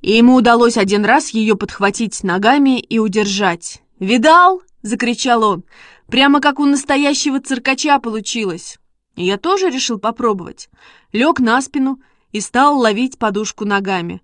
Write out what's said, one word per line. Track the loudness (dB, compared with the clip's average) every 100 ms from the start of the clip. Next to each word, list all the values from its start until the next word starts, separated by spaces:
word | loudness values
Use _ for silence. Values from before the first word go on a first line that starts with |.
И | 2
ему | 4 6 6
удалось | 4 4 4 2
один | 0 0 2
раз | 0 0
ее | -4 -2 -2
подхватить | -4 -4 -4 -2 -8 -6
ногами | -4 0 2 2 2 0
и | -2 -2
удержать. | 0 0 -2 -2 -2 -2 -10 -18 _ _
«Видал?» — | -2 2 6 6 6 2 _ _
закричал | -8 -4 -4 -4 0 2
он. | 2 -2 -8 -20 -20 -20 _
«Прямо | 2 4 4
как | 2 0
у | 0
настоящего | 0 0 0 0 0 -2 -4
циркача | -4 -6 -4 -4 0 0
получилось». | -2 -8 -8 -6 -6 -8 -14 -20 _ _ _ -6
И | -4
я | -2
тоже | -2 -2 -2
решил | -2 -6 -4
попробовать. | -6 -4 -4 -4 -8 -20 -20 _ _ _ _
Лег | -2 0 2
на | 0 0
спину | -2 -4 -4 -4 _ _ _
и | -10
стал | -6 0 2 2
ловить | 0 0 -4 -4
подушку | -4 -4 -8 -8 -4
ногами. | -4 -4 -6 -6 -12